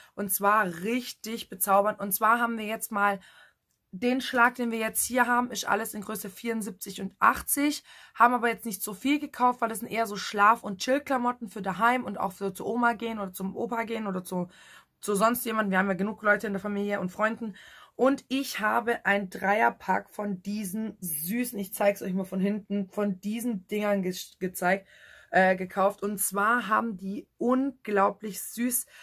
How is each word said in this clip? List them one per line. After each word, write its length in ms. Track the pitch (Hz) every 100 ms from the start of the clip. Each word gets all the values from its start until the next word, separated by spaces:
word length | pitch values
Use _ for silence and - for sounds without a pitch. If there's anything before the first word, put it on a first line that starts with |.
| -
Und 180 | - 202
zwar 340 | - 202 214 190
richtig 840 | 165 196 247 240 - 214 226 -
bezaubernd. 500 | 190 208 196 208 208
Und 140 | 202
zwar 260 | - 220 240
haben 180 | 233 226
wir 100 | 214
jetzt 260 | 220 -
mal 260 | 214 202 196 - - - _ _ _ _
den 300 | 180 247 262
Schlag, 340 | 247 254 240
den 160 | 247 240
wir 80 | 226
jetzt 240 | 220 220
hier 240 | - 247 240
haben, 240 | 247 247
ist 160 | 220 -
alles 280 | 202 220
in 80 | 214
Größe 280 | 196 208 202
vierundsiebzig 720 | 190 233 220 214 - 202 190
und 160 | 196 -
achtzig. 640 | 220 254 - - 294 294 - - -
Haben 200 | - 240
aber 140 | 247 233
jetzt 180 | 220 233
nicht 160 | 190
so 120 | -
viel 240 | 190 262 294
gekauft, 420 | 294 - 247 247
weil 100 | 226
das 100 | 220
sind 100 | 226
eher 160 | 220 226
so 100 | 202
Schlaf- 460 | - 208 202 233
und 160 | - 190
Chill-Klamotten 680 | - 277 285 262 240 247 220
für 140 | 220
daheim 420 | 190 175 226 254
und 140 | 202 196
auch 140 | 185
für 220 | 185 196
zur 120 | 190 -
Oma 260 | 233 240
gehen 260 | 220 233 220
oder 140 | 196
zum 240 | 185 190 -
Opa 260 | 226 233
gehen 240 | 220 226 214
oder 160 | 185
zu, 260 | 180 185 180 - - - _ _
zu 160 | - 202
sonst 280 | 220 233
jemandem. 280 | 233 220 202
Wir 60 | 185
haben 100 | 196
ja 60 |
genug 280 | 180 202 208
Leute 240 | 214 208 220
in 60 |
der 100 | 190
Familie 380 | 202 202 202 202
und 80 | 180
Freunden. 480 | - 214 233 226 190 - - - -
Und 280 | 247 277 -
ich 320 | 262 269 -
habe 480 | 214 226 226 233 190
ein 240 | 202 190
Dreierpack 800 | - 190 208 233 - - 190 196
von 320 | - 202 185
diesen 540 | 196 208 196 214 220 -
süßen, 580 | 180 156 165 233 240 208
ich 120 | 196
zeig's 300 | - 208 202
euch 100 | 196
mal 120 | 185
von 160 | 185 190
hinten, 480 | 196 208 208 202 190
von 320 | - 208 185
diesen 480 | 202 233 247 208 -
Dingern 340 | 214 208 202
ge-, 140 | 185 180 - -
gezeigt, 480 | 185 - 180 190 - - - - -
äh, 240 | 185 185
gekauft. 480 | 185 185 196 196 196
Und 160 | 202 202
zwar 480 | - 196 208 240 202
haben 300 | 220 233 185
die 320 | 190 208 - _
unglaublich 1040 | 240 254 277 262 - 202 196 196 214 185
süß, 440 | - - 247 240 - -